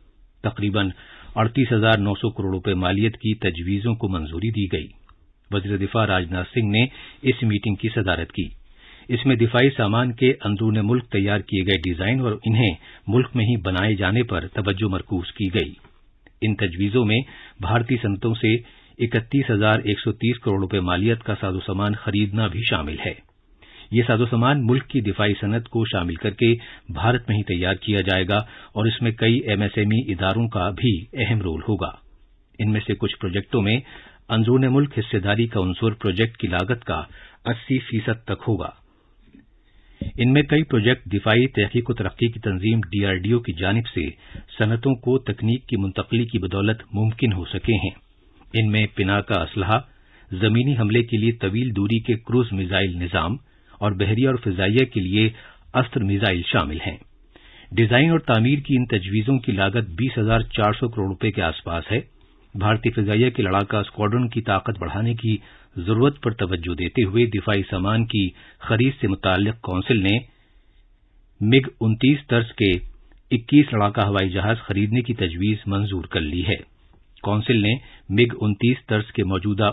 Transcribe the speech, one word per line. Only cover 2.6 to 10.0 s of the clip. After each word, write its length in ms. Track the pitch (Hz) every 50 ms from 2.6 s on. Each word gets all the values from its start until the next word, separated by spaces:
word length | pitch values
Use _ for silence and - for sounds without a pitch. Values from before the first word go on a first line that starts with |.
| - 104 95
मालियत 420 | 92 92 90 95 98 110 113 113
की 180 | - - 110 110
तजवीजों 640 | - - 95 82 82 85 90 101 101 101 117 113
को 140 | 113 - 98
मंजूरी 420 | 92 82 78 76 80 82 101 113
दी 160 | 110 107 98
गई। 220 | 92 - 82 76 - - - - - - _ _ _ _ _ _ -
वजीर 260 | 104 101 92 101 101
दिफा 260 | 95 98 98 - 117 110
राजनाथ 380 | 101 95 92 90 80 92 90 87
सिंह 260 | - - 127 113 104
ने 120 | 101 110 123 131 - - - - - - -
इस 200 | 131 123 - 123
मीटिंग 320 | 110 104 101 - 113 98
की 120 | 95 - 110
सदारत 400 | - 117 98 95 87 80 82 -
की। 120 | - - 90 - - - - - - - - - - - - -
इसमें 280 | 123 113 120 135 127
दिफाई 320 | 110 117 113 113 120 127 139
सामान 420 | 139 - 113 98 107 117